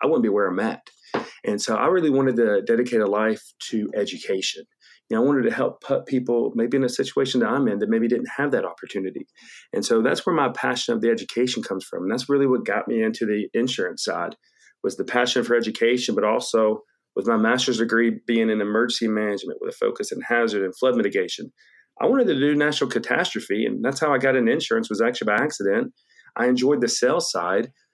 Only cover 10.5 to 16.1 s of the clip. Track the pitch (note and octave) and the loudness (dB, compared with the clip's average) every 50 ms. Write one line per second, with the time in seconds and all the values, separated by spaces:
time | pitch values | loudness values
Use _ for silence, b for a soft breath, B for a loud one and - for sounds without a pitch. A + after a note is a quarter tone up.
10.5 | B2+ - - B2+ B2 B2 - - A#2 A2 A2+ A#2 A2+ A2+ B2 - - A#2 B2+ B2 | -2 -2 -2 -2 -2 -2 -2 -2 -2 2 2 2 2 2 -2 -6 -2 0 0 0
11.5 | - A2+ - - G2 F#2+ - - - F2 F2+ G2 A2+ B2 - - C#3+ C#3 C#3 C3 | 0 -4 -6 -6 -6 -8 -8 -8 -8 -4 -2 -2 -2 -2 -2 0 2 2 4 4
12.5 | B2+ A2+ G#2+ G#2+ G2+ A2 - - A#2+ A2+ A2 A2 A2 - A#2 G#2+ G#2+ G#2 G2 - | 2 0 0 -2 -2 -2 -2 -2 0 0 0 0 0 -2 -2 -2 0 -2 -2 -2
13.5 | - A#2 B2 B2+ - - F#2 F2+ - - - G2+ E2+ E2+ E2+ D#2+ - b b b | -2 -2 0 0 -2 -2 -4 -4 -4 -6 -6 -4 -4 -4 -4 -6 -8 b b b
14.5 | b b b b b b - F#2+ - - - - - B2 B2 B2 - B2+ A#2 A#2 | b b b b b b -6 -6 -4 -4 -6 -2 0 0 0 2 0 0 2 2
15.5 | A#2+ A#2 A2+ A2 A2 - A#2 A#2 B2+ B2 B2 - | 2 2 2 0 -2 0 2 2 2 2 0 -2